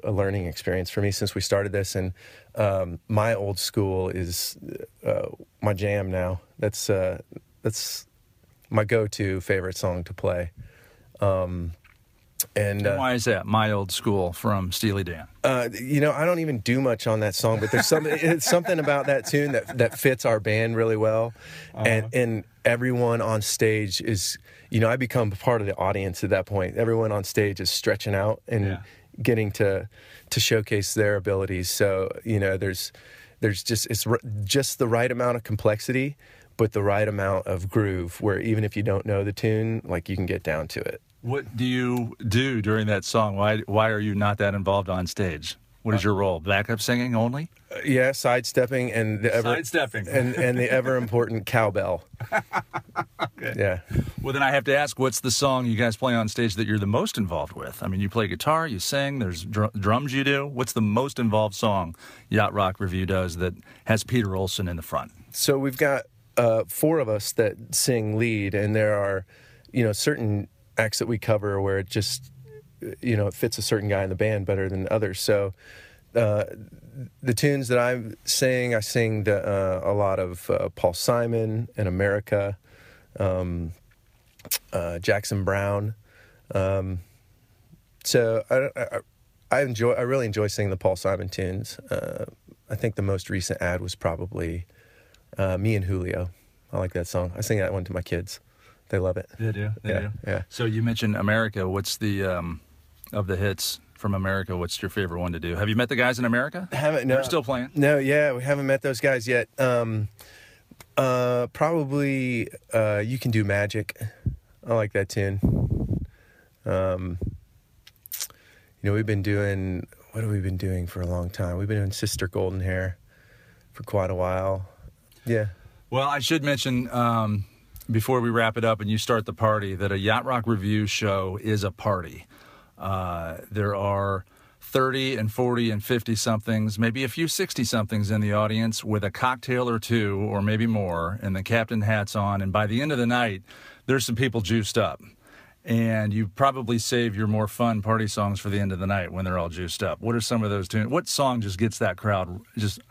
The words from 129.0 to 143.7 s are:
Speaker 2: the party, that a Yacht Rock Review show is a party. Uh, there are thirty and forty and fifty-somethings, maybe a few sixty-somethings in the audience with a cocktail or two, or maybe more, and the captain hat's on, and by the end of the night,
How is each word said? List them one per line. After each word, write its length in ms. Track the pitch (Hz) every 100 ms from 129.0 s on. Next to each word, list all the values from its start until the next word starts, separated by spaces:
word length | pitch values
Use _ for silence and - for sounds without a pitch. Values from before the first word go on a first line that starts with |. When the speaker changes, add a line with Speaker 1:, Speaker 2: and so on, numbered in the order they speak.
| - 113 110
Speaker 2:
the 60 |
party, 420 | - 110 107 98 92
that 160 | 98
a 60 | 98
Yacht 260 | 101 113
Rock 220 | 123 123 113
Review 400 | 107 101 107 101
show 520 | - 107 98 95 98
is 200 | 110 107
a 60 | 98
party. 560 | - 107 95 80 76 - - - - - -
Uh, 600 | 95 95 90 85 82 82 -
there 240 | 107 101
are 500 | 101 101 98 98 95 - _ - _
thirty 560 | - 135 131 131 131 120
and 160 | 107
forty 380 | 117 123 120 117
and 120 | 104
fifty-somethings, 960 | 101 123 113 110 120 110 117 110 110 101
maybe 260 | 117 120
a 40 | 131
few 180 | 165 160
sixty-somethings 840 | - 185 - 117 117 101 110 104
in 100 | 110
the 120 | 104
audience 500 | 104 107 110 113 110
with 180 | 110 107
a 60 | 95
cocktail 580 | - 127 127 - 123 123
or 100 | 113
two, 400 | - 117 104 98 104
or 120 | 101
maybe 240 | 104 110 117
more, 520 | 110 95 85 82 104
and 120 | 101
the 80 | 95
captain 380 | 92 117 110 113
hat's 320 | 104 107 101
on, 280 | 107 101 98
and 100 | 95
by 140 | 104 107
the 160 | 117
end 100 | 151
of 60 | 135
the 80 | 117
night, 360 | 123 117 95 - - -